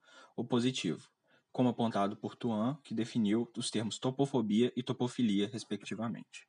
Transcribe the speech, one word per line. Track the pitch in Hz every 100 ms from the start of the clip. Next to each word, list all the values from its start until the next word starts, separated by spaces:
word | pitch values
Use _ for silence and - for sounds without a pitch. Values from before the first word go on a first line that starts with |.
| _ - - -
ou |
positivo, | 120 120 123 131 - - - _ _ _ _
como | - 127
apontado | 113 113 107 98 104
por | 104
Tuan, | - 123 107 113 156
que | -
definiu | 113 110 123 104 107 117 -
os | 120
termos | 107 110 -
topofobia | 127 131 139 135 110 104 123 -
e |
topofilia, | 127 123 123 - 120 101 101
respectivamente. | 110 - 101 95 98 117 98 - -